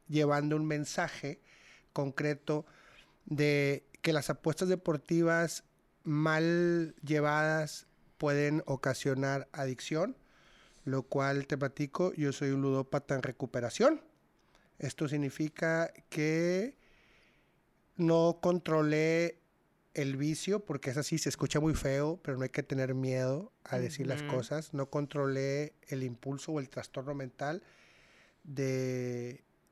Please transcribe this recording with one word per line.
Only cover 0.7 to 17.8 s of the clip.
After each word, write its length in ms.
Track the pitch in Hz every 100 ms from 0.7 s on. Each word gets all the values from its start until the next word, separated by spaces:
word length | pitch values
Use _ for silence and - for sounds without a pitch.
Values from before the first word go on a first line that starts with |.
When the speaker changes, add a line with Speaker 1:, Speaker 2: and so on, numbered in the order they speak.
| 151 147 - 165 - 143 170 _ - - - _
Speaker 1:
concreto 720 | - 139 - 147 143 - 151 - - - - - _ -
de 580 | 143 147 143 143 139 - -
que 120 | -
las 180 | 151 -
apuestas 380 | 143 160 151 185
deportivas 960 | 180 - 151 - 170 165 165 170 - - _ _ _
mal 920 | 165 147 156 156 165 170 175 170 160 -
llevadas 800 | 143 151 147 151 156 156 151 - - _ _ -
pueden 440 | 147 143 147 151 -
ocasionar 840 | 139 - 127 143 135 139 139 -
adicción, 640 | - 135 123 - 156 208 - _ _ - - - -
lo 200 | - 131
cual 420 | 127 143 139 139 135
te 100 | 139
platico, 560 | 135 - 147 - 180
yo 180 | - 143
soy 180 | 131 139
un 120 | 139
ludópata 520 | 135 135 135 147 -
en 80 | 135
recuperación. 800 | 127 - 127 127 117 - 254 311 - _ _ _ _ _ _ -
Esto 300 | 135 - 151
significa 840 | 147 139 - 156 - 165 165 165 - -
que 680 | - 151 160 175 185 240 - _ _ _ _ _ _ _ _ _ _